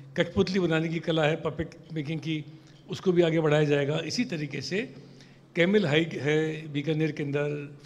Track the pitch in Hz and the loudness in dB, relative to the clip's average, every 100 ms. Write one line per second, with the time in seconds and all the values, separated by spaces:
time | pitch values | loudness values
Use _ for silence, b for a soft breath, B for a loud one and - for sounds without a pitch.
0 | B - 175 202 190 190 170 160 160 165 | B -2 0 2 2 2 2 2 0 -2
1 | 170 160 151 160 160 135 160 - - 160 | 0 2 2 0 -4 -6 -8 -10 -10 -8
2 | 143 160 156 156 - B B B - 185 | -6 -6 -4 -6 -8 B B B -12 -2
3 | 190 175 170 160 156 151 151 143 139 156 | 2 4 4 4 4 4 4 4 2 -2
4 | 160 240 247 160 147 139 135 185 254 - | -4 -4 -4 -4 -6 -8 -6 -6 -6 -12
5 | B B B B - 170 175 208 165 156 | B B B B -8 2 4 4 4 2
6 | 165 170 139 156 156 156 156 143 143 156 | 2 -2 0 0 0 -4 -6 -6 -2 0
7 | 156 151 143 147 147 147 143 - | 0 -2 -4 -2 -2 -4 -10 -8